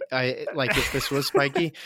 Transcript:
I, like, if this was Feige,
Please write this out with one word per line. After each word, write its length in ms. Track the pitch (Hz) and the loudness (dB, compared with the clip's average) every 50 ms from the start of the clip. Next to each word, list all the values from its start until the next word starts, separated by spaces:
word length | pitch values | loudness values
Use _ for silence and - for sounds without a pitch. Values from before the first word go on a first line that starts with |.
| - - | -6 -2
I, 360 | 127 131 127 127 127 - - - - | 0 0 0 0 -2 -4 -6 -4 -2
like, 200 | 156 131 120 - | -2 0 0 2
if 160 | 135 127 - | 0 0 0
this 200 | - 135 - - | 0 -2 -2 0
was 180 | 143 139 139 - | 0 0 0 2
Feige, 460 | - - 139 143 139 185 170 160 - - - | 4 4 4 4 2 0 0 0 -2 -8 -14